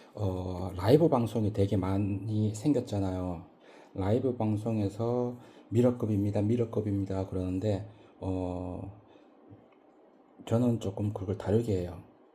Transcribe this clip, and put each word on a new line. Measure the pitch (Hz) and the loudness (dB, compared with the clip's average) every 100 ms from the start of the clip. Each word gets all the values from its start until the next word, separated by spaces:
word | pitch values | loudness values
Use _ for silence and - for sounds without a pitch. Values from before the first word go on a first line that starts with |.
| - - | -18 -4
어, | 104 92 92 90 92 87 | -2 -2 -4 -6 -6 -2
라이브 | 92 147 165 | 6 6 8
방송이 | 135 117 117 107 | 4 0 0 -2
되게 | 101 98 104 | 2 2 4
많이 | 92 98 101 101 110 107 107 107 | 2 0 0 -2 -2 0 0 2
생겼잖아요. | 151 135 - 104 95 92 90 85 87 - - - - | 2 2 0 -2 -2 -2 -4 -6 -10 -20 -20 -20 -14
라이브 | 95 95 120 131 123 | -4 0 2 2 0
방송에서 | 107 104 117 110 101 98 117 123 123 123 - - - | 0 0 0 0 -2 -2 -2 0 -2 -6 -16 -20 -4
"미러급입니다, | 110 123 123 110 104 101 107 | 4 4 4 0 0 0 0
미러급입니다." | 104 120 113 113 107 98 95 95 92 | 0 2 0 -2 -2 -2 -2 -4 -4
그러는데, | 92 92 92 107 98 104 - - - | -4 -2 -2 0 -2 -4 -14 -20 -10
어, | 98 92 90 90 90 90 101 104 - - - - - - - _ _ _ - _ _ - - | -4 -4 -4 -6 -8 -10 -12 -14 -20 -20 -20 -20 -20 -20 -20 _ _ _ -20 _ _ -20 -2
저는 | 117 123 113 | 2 2 0
조금 | 95 98 104 | -2 -4 -4
그걸 | 104 95 104 | -4 -4 -4
다르게 | - 104 120 95 | 2 2 2 -2
해요. | 87 82 - - - | -2 -10 -18 -20 -20